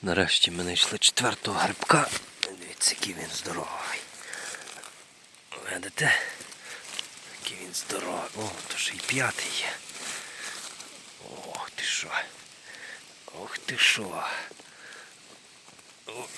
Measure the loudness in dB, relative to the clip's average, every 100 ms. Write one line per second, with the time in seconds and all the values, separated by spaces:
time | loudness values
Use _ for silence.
0 | 4 6 8 8 6 4 0 4 4 8
1 | 6 6 2 2 0 4 4 2 6 8
2 | 8 0 -4 -4 -4 -4 -12 4 4 4
3 | -2 -2 -4 -4 -2 -2 -2 -4 -2 -4
4 | -6 -12 -8 -6 -6 -8 -8 -10 -12 -14
5 | -20 -20 -20 -20 -14 -10 -6 -4 -4 2
6 | 6 6 4 -6 -10 -12 -12 -12 -10 -8
7 | -8 -10 -14 -6 -6 -6 -6 -6 -2 -2
8 | -2 -2 -4 -4 -4 -4 -6 0 0 0
9 | 0 4 4 2 -2 0 0 -4 -8 -8
10 | -6 -6 -8 -8 -8 -6 -8 -10 -14 -14
11 | -16 -16 -14 -12 -8 -6 -6 -2 0 0
12 | 2 -2 -2 -10 -16 -18 -16 -14 -12 -12
13 | -14 -16 -14 -10 -8 -6 -4 6 6 6
14 | 2 -2 -2 -2 -6 -12 -18 -16 -14 -14
15 | -14 -18 -20 -20 -20 -20 -20 -20 -20 -16
16 | -12 -8 -6